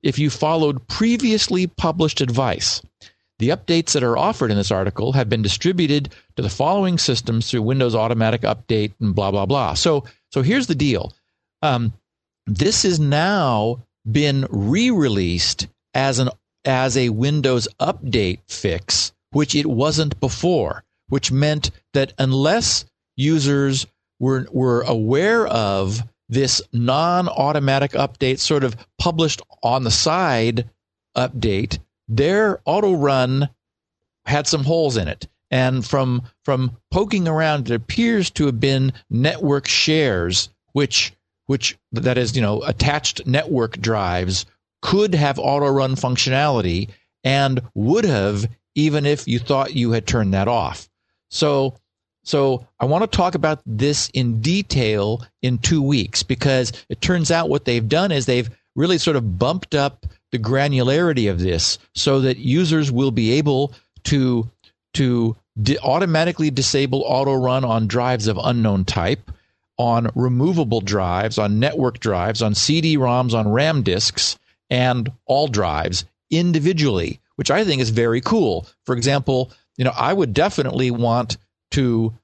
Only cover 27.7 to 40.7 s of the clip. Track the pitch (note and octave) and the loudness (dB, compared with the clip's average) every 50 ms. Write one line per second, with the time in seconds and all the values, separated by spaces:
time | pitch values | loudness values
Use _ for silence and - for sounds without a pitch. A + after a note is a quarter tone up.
27.7 | C3+ C3+ C#3 C3+ - - C#3 C3+ - - C#3 B2+ C3 B2+ - - D#3+ D3 C3+ C3 | 2 2 0 0 0 -2 -2 -2 -2 -2 -2 0 0 0 0 0 0 2 0 0
28.7 | A2 A2+ - _ _ _ - F3 E3+ D#3+ E3 D#3 - - - _ - _ - A#2+ | -2 -6 -14 _ _ _ -2 -2 0 2 0 0 0 -4 -10 _ -20 _ -2 0
29.7 | A#2+ C3 C3 A#2 - - - D#3+ D#3 F3+ F#3 E3 C3 A#2 A2+ A#2 A#2 A2 A#2 - | 0 0 0 0 0 2 2 0 0 0 0 0 0 2 0 0 0 -2 -4 -6
30.7 | _ _ _ _ _ _ _ _ _ B2 B2 B2+ - B2+ G#2+ A#2 G2 F#2+ A2 G#2+ | _ _ _ _ _ _ _ _ _ -2 -2 -2 -4 -2 -2 0 0 0 -2 -4
31.7 | - - - _ _ _ _ - A2+ G#2+ C#3 D#3+ F#3 G#3 A3 G#3 F#3+ - _ - | -4 -8 -8 _ _ _ _ -4 -2 0 2 2 2 2 2 0 -2 -2 _ -2
32.7 | D#3 G3 G#3 G3+ F#3 D#3+ C#3+ C#3+ C3+ C3 B2+ B2+ C3 C3+ D3 C#3 - _ _ _ | 0 0 2 2 2 2 2 2 2 2 2 2 0 0 -2 -2 -4 _ _ _
33.7 | _ _ _ _ _ _ _ _ _ _ _ - C#3+ D3 D3 - - D#3 C3+ C3+ | _ _ _ _ _ _ _ _ _ _ _ -2 -2 0 0 0 -2 -2 0 0
34.7 | E3 E3 D#3+ C#3+ B2 A2+ F#2 D2+ - - - - _ _ _ _ - B2+ B2+ B2+ | 2 2 2 2 0 0 -2 -2 -6 -8 -12 -20 _ _ _ _ 0 0 2 2
35.7 | B2+ C3 A#2+ - - C#3 C3+ B2+ B2 B2 B2 - _ _ _ - C#3 B2+ C3 B2 | 0 -2 -2 -2 0 0 0 0 0 -2 -4 -6 _ _ _ -2 0 0 0 -2
36.7 | A2+ - _ _ - F3 G#3 G#3 A3 G3+ F3+ E3 D#3+ D#3 D#3+ D#3 D3+ D3 B2+ A#2 | -4 -8 _ _ -2 -2 0 0 0 -2 0 0 0 0 0 0 0 -2 -2 -2
37.7 | A#2+ A#2 A#2 _ - - A#3 A#3 A#3 G#3+ F#3 - - - D3+ C#3+ B2+ A2 B2 C#3 | -2 -4 -2 _ -2 0 0 2 2 0 0 -2 -2 0 0 0 0 0 0 0
38.7 | C3+ C3+ C3 C3+ C3 - _ _ - A#2 B2+ D3+ - - - D3+ C#3+ C#3 C3+ - | 2 2 0 0 -2 -4 _ _ -2 0 0 0 0 0 0 0 0 0 0 0
39.7 | - - - - D#3 D#3+ D3+ C3 G#2 F2+ E2+ F2 F2+ F2 - - _ _ _ _ | 0 0 2 2 2 2 2 2 0 0 0 0 -2 -2 -4 -4 _ _ _ _